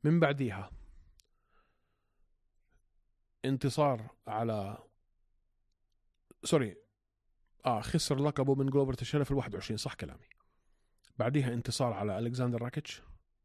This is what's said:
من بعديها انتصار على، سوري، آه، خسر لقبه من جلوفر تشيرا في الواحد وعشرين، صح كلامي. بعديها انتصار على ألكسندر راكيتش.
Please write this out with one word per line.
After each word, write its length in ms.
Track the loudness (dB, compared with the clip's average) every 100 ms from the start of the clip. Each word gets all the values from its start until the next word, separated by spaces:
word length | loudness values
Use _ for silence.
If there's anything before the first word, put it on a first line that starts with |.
من 160 | 4 6
بعديها 520 | 4 2 -2 -4 -10 -14 -18 -20 -20 _ _ _ _ _ _ _ _ _ _ _ _ _ _ _ _ _ _ _ _ _ _ _ -2
انتصار 720 | 0 0 4 2 2 -4 -16 -6
على، 500 | -2 -2 -2 -4 -10 -16 _ _ _ _ _ _ _ _ _ _ _ _ _ _ -12
سوري، 320 | 2 2 2 -6 _ _ _ _ _ _ _ _ 0
آه، 160 | 0
خسر 380 | 0 0 0 0
لقبه 360 | 0 2 2 4
من 140 | 4
جلوفر 240 | 2 2
تشيرا 300 | -2 -2 0
في 80 | 2
الواحد 240 | 0 -2 -8
وعشرين، 220 | -6 -6
صح 160 | -6
كلامي. 340 | -8 -12 -12 -20 -20 _ _ _ _ _ _ _ -2
بعديها 360 | 0 2 2
انتصار 400 | -2 -2 0 0
على 260 | 0 -2 0
ألكسندر 420 | -2 0 0 0
راكيتش. 400 | -4 -6 -8 -14 -16 -20 _ _